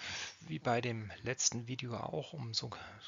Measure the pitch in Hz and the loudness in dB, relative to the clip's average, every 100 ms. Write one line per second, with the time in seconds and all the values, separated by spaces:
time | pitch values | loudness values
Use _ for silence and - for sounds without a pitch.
0 | - - - - - 156 131 120 127 113 | 0 -4 -6 -8 -6 0 4 6 4 0
1 | 107 - 117 127 - 120 117 127 123 110 | -2 -2 -2 4 4 4 0 -2 -2 -2
2 | - 156 143 156 120 110 117 107 - - | 0 -2 -2 -4 -2 0 -2 -4 -8 -12